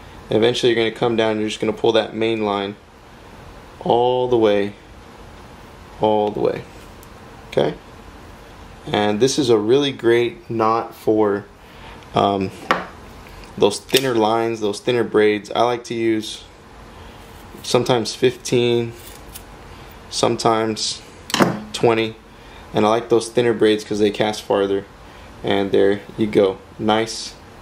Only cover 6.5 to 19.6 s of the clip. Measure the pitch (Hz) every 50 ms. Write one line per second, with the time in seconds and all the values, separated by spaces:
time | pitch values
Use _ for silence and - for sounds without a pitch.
6.5 | - - - - - - - - - - - - - - - - - - - -
7.5 | - 143 143 151 170 - - - - - - - - - - - - - - -
8.5 | - - - - - - - - - 104 104 104 104 104 123 131 - - 143 117
9.5 | 117 107 104 110 123 143 147 139 131 - 117 113 117 117 120 117 117 - - -
10.5 | 120 110 110 110 113 113 - - - - - - 110 107 107 104 101 101 101 -
11.5 | - - - - - - - - - - - - - - 104 101 101 98 95 95
12.5 | - - - - - - - - - - - - - - - - - - - -
13.5 | - 107 107 104 101 - - - - 131 135 131 120 113 107 107 113 117 113 117
14.5 | 117 107 107 101 101 - - 131 123 120 107 101 - 110 107 107 104 104 101 -
15.5 | - - 113 120 123 117 120 - 120 117 113 113 110 110 107 - - - - -
16.5 | - - - - - - - - - - - - - - - - - - - -
17.5 | - - - - - 123 117 - 127 117 110 - - - 131 127 123 - - -
18.5 | 135 123 120 120 120 120 117 117 117 - - - - - - - - - - -
19.5 | - -